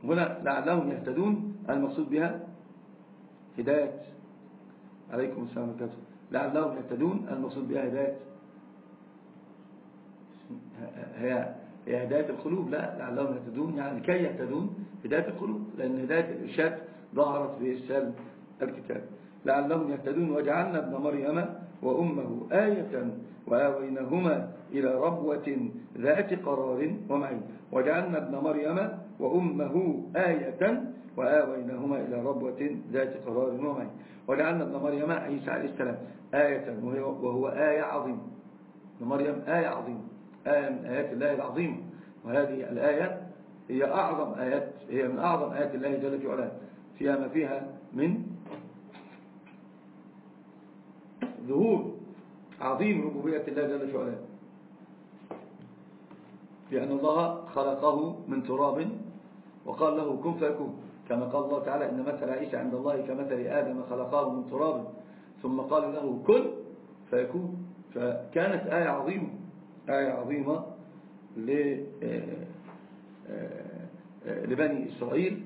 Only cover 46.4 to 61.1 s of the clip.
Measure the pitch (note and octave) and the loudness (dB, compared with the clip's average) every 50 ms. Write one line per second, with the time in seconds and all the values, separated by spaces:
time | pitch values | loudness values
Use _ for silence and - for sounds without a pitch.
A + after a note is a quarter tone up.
46.4 | B2 G#2 - - - - - - - - - - C#3 C#3 C#3 C#3 C3+ B2+ - D#3+ | -2 -4 -4 -10 -14 -16 -18 -18 -20 -20 -10 -2 2 2 2 2 0 0 0 0
47.4 | D#3 C3+ C3+ - C#3 - - - - - - B2 C#3+ E3+ G#3 A#3 - - - - | 0 2 0 -4 -4 -8 -12 -14 -16 -8 0 2 2 4 4 2 0 -4 -8 -10
48.4 | - - - - - - - - - - - - - - - - - - - - | -10 -12 -12 -12 -14 -16 -18 -18 -20 -18 -18 -18 -18 -18 -20 -20 -20 -20 -20 -20
49.4 | - - - - - - - - - - - - - - - - - - - - | -20 -20 -20 -20 -20 -20 -20 -20 -20 -20 -20 -20 -20 -20 -20 -20 -20 -20 -20 -20
50.4 | - - - - - - - - - - - - - - - - - - - - | -20 -20 -20 -20 -20 -20 -20 -20 -20 -20 -20 -20 -20 -20 -10 -8 -8 -8 -8 -10
51.4 | A#2+ B2 C#3 C#3+ G3+ A3+ G3+ - - - - - - - - - - - - - | -4 0 4 6 6 6 6 4 2 -2 -6 -10 -12 -16 -16 -18 -18 -20 -20 -20
52.4 | - - - - - B2+ C3+ C3+ E3+ G#3 G#3 D#3+ D3 D3+ C#3+ C#3+ C#3 D#3 D#3+ D3 | -20 -20 -14 -6 -2 -2 0 2 4 4 4 4 2 0 -2 -2 0 0 0 0
53.4 | - - C3 C#3+ D3 - D3 C#3 C#3 C3+ B2+ B2+ B2+ A#2+ A#2 - - - - - | 0 -2 0 0 0 0 0 -2 -2 -2 -2 -2 -2 -2 -4 -6 -8 -14 -16 -18
54.4 | - - - - - - - - - - - - - - - - - - - - | -18 -20 -20 -20 -20 -20 -20 -20 -20 -20 -20 -20 -20 -20 -20 -20 -14 -14 -14 -14
55.4 | - - - - - - - - - - - - - - - - - - - - | -14 -16 -18 -18 -18 -20 -20 -20 -20 -20 -20 -20 -20 -20 -20 -20 -20 -20 -20 -20
56.4 | - - - - - - C3+ C3 C3+ C#3 C#3 C#3 C#3 D3+ D3+ E3 E3+ E3+ E3+ - | -20 -20 -20 -20 -12 -2 -2 -2 0 0 0 2 4 4 6 6 4 2 0 -2
57.4 | - - - C#3 C#3 C#3 C3+ C#3 D3 D3+ D3 D3 D#3 E3+ E3+ - - - C3 C3 | -8 -4 0 0 2 2 2 4 4 4 4 4 2 0 -2 -6 -6 -2 -2 -2
58.4 | B2 - C3 C3+ C#3+ C#3+ C3 D3 D#3+ G#3+ A#3 - - - - - - - - - | 0 0 2 4 4 4 4 2 0 -2 -4 -6 -10 -12 -14 -16 -18 -20 -20 -20
59.4 | - - - - - - - - D#3+ D#3 D3+ D#3 D3+ D3 C3 C3 C3+ E3+ E3 - | -20 -20 -20 -16 -8 -8 0 4 4 4 4 4 2 0 -2 0 0 -2 0 2
60.4 | D#3+ D3+ - - C#3+ A#2+ G#2 - - - - - - - | 2 0 2 0 -2 -4 -6 -8 -12 -14 -16 -18 -4 -2